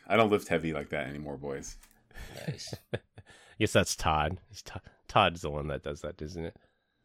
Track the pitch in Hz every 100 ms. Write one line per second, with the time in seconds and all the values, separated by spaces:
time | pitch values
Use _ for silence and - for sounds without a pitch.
0 | - 107 110 101 - 85 80 76 71 76
1 | 67 73 73 67 71 69 - - - _
2 | _ - - - - - - - - -
3 | _ - - - - - 107 107 90 -
4 | 85 78 76 90 - - - - - _
5 | - 117 92 85 80 73 73 67 71 73
6 | 76 76 76 87 82 - _ _ _ _